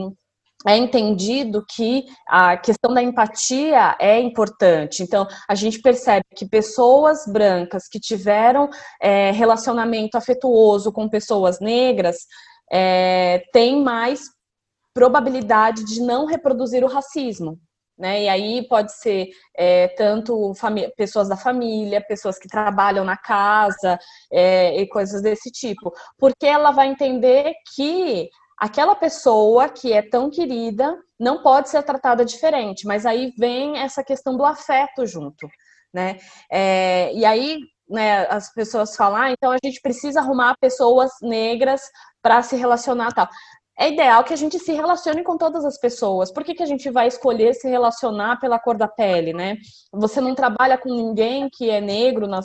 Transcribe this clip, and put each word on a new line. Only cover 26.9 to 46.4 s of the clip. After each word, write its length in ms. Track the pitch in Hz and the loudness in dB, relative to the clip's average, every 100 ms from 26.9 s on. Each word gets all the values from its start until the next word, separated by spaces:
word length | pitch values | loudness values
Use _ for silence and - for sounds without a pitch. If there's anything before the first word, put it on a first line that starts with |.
| 269 277 254 254 269 294 330 - - | 0 -2 2 4 4 2 -6 -10 -6
que 520 | 285 359 359 196 170 _ _ - | -4 -2 -2 -4 -6 _ _ -8
aquela 380 | 214 277 311 403 | -6 0 0 2
pessoa 760 | 330 - 262 220 214 233 294 | -2 0 2 4 6 4 2
que 240 | - 254 | -2 0
é 80 | 208 | 0
tão 300 | 208 247 277 | 0 -2 -2
querida 680 | 294 311 240 226 208 277 349 _ - | -4 -4 -4 -4 -2 -2 -4 _ -6
não 240 | 240 302 | -4 2
pode 260 | 277 269 277 | 4 4 4
ser 140 | 302 | -2
tratada 420 | 294 269 262 240 233 | -2 -2 0 2 0
diferente, 640 | - 311 294 214 190 208 | -2 -2 0 -4 -8 -6
mas 180 | 208 233 | -4 -2
aí 280 | 226 262 247 | -2 -4 -4
vem 400 | 240 247 285 302 | -4 -2 -6 -6
essa 260 | 269 277 | -6 -6
questão 320 | 269 269 - 254 | -6 -6 -4 -2
do 100 | 285 | 0
afeto 600 | 302 - 269 269 - 226 | -2 -2 0 0 -4 -8
junto, 420 | 175 147 - 147 _ _ _ _ | -8 -14 -14 -20 _ _ _ _
né? 240 | 180 185 190 - - - | -8 -8 -8 -16 -20 -6
É, 600 | 190 196 185 185 185 170 | -2 0 0 0 0 -2
e 100 | 202 | 0
aí, 360 | 220 220 277 311 262 _ - | 2 2 -2 -8 -12 _ -10
né, 380 | 220 214 202 180 | -4 0 0 0
as 220 | 208 196 | -4 -6
pessoas 440 | - 220 233 214 - | -8 -6 -4 -4 0
falam, 260 | 202 208 | 0 0
"Ah, 100 | 262 | -2
então 200 | 247 262 | -2 -2
a 60 | 254 | -2
gente 160 | 277 254 | -4 -6
precisa 420 | 269 240 294 285 | -8 -6 -4 -2
arrumar 340 | 269 262 247 254 | -2 0 0 2
pessoas 520 | 262 254 240 254 262 - | -2 2 2 4 2 -2
negras 600 | 233 226 226 233 262 269 - - - _ | -6 -2 -2 0 0 -2 -6 -20 -20 _
pra 200 | 240 233 | 2 2
se 140 | 240 254 | 2 -2
relacionar", 560 | 247 240 262 240 233 | 0 0 -2 -4 -2
tal. 160 | 240 175 - - _ _ - | -2 -4 -6 -20 _ _ -4
É 100 | 311 | -2
ideal 340 | 311 269 226 | 2 6 6
que 100 | 269 | 4
a 40 | 320 | -2
gente 220 | 208 359 | -4 -6
se 140 | - | -4
relacione 500 | 302 311 349 330 311 | -2 -2 -2 -2 -4
com 140 | 349 330 | -4 -2
todas 280 | 320 330 285 | -2 -2 -6
as 140 | 277 | -4
pessoas. 520 | 240 233 208 190 185 | -4 -2 -4 -2 -4
Por 120 | - | -6